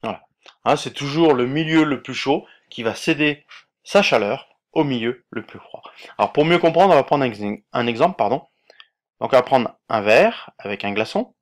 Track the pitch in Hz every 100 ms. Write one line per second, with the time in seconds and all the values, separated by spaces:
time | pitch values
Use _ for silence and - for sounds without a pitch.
0 | 117 92 _ _ _ _ - 147 - 110
1 | 143 147 165 135 123 143 160 160 151 131
2 | - 123 - 147 - _ _ - 113 98
3 | - 147 151 147 _ - _ _ - 196
4 | 202 117 104 131 - _ _ - 151 127
5 | 113 123 _ 113 110 101 - - - -
6 | - - 104 - 151 175 175 156 190 156
7 | 127 147 135 104 104 104 _ - 120 113
8 | 160 185 104 131 - _ _ _ _ _
9 | _ _ 117 127 120 135 113 - _ 110
10 | 104 117 208 233 - _ 101 101 101 101
11 | 110 196 254 _